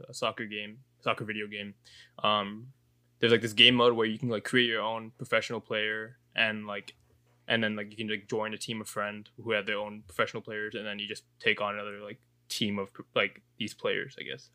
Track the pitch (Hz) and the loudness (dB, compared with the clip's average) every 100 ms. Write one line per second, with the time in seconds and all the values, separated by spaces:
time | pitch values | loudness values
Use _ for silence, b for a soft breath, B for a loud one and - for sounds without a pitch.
0 | 135 123 113 107 107 104 104 117 _ _ | -14 -2 -2 -2 -8 -8 -10 -14 _ _
1 | 123 110 107 107 104 104 101 - B B | 0 0 -2 -4 -6 -6 -10 -12 B B
2 | B B 107 104 101 107 131 - _ _ | B B 2 4 2 -6 -12 -20 _ _
3 | _ - 117 117 113 107 120 123 120 113 | _ 0 6 6 4 2 4 6 6 6
4 | 110 107 123 107 - 127 120 110 110 113 | 0 0 -2 -2 2 4 4 2 -2 -4
5 | 110 - 120 113 - 113 - 110 107 110 | -8 -12 0 0 0 -6 -2 -2 0 -2
6 | 113 - _ - 110 107 104 101 - - | -6 -14 _ 0 0 0 -6 -8 -8 -20
7 | _ _ _ _ - 117 107 107 104 107 | _ _ _ _ 0 2 4 0 -6 -6
8 | 107 104 - 110 107 104 - 113 104 107 | -2 -2 0 -2 0 -4 -6 -6 -6 -4
9 | 104 104 104 - 110 104 101 104 104 107 | -2 -4 -12 -10 0 0 2 -2 -4 -8
10 | - - 110 117 113 107 107 113 107 104 | -10 0 0 0 -6 -6 -4 -6 -6 -6
11 | 104 104 _ _ 117 107 104 104 104 101 | -6 -8 _ _ 2 4 2 -2 -6 -8
12 | 104 - _ _ - - 107 101 98 - | -12 -14 _ _ -8 -2 0 0 -4 -8
13 | - 117 101 - _ - 107 - 107 98 | -2 2 2 0 _ -8 -8 -2 0 0
14 | 135 - 65 131 - | -2 -8 -10 -10 0